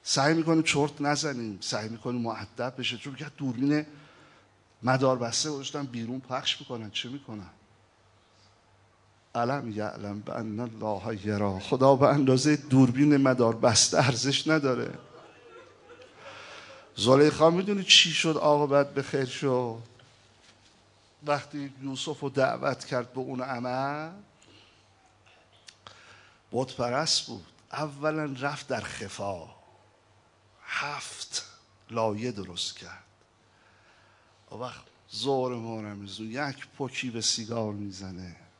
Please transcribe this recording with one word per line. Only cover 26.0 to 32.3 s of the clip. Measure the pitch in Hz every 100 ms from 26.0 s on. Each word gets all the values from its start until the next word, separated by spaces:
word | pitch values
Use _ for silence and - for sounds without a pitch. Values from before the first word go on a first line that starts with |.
| - - - _ _
بت | 117 131 -
پرست | 120 127 156 - -
بود. | 107 80 _ _
اولاً | - 151 139 151 156 151 131
رفت | 139 147 -
در | 120
خفا، | 98 - 98 - 101 92 76 - _ _ _ _ _ _ _ _ _ _
هفت | - - 143 147 - - - - - - _ _ _
لایه | 113 113 104 123